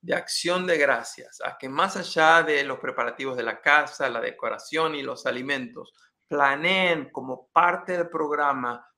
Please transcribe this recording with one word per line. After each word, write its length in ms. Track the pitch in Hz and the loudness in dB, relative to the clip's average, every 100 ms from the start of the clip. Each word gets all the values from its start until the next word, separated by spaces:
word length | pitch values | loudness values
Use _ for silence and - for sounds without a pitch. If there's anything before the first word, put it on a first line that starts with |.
de 140 | 175 | -2
Acción 520 | - - - 170 180 180 | -4 -2 -4 -2 0 0
de 100 | 160 | 2
Gracias, 640 | 143 120 - - - - | 4 2 -2 -14 -18 -10
a 120 | - - | -10 -8
que 120 | 131 | -8
más 280 | 139 190 190 | -2 0 -2
allá 460 | 175 - 160 165 | -4 4 6 6
de 220 | 160 147 | 6 0
los 160 | 139 127 | 0 -4
preparativos 560 | - - 120 113 135 127 | -6 -2 -4 -2 -6 -4
de 80 | |
la 160 | 113 107 | -4 -2
casa, 480 | 156 147 143 - 139 | 4 4 4 -2 -2
la 120 | 117 | 0
decoración 760 | 120 - 117 110 - 156 160 147 | -4 -4 -6 -6 -4 -2 0 -2
y 60 | |
los 220 | 135 123 | -6 -4
alimentos, 680 | 131 123 131 139 120 120 117 _ _ _ _ | -4 -4 -4 -4 -6 -12 -18 _ _ _ _
planeen 840 | 147 139 143 165 190 180 160 135 | 2 2 2 0 2 2 0 -2
como 380 | - 131 127 _ | -10 -8 -10 _
parte 440 | 170 175 175 180 180 | 4 4 2 -4 -4
del 120 | 170 | -2
programa 760 | 165 151 147 147 135 123 120 - | -2 -2 0 0 0 -4 -8 -14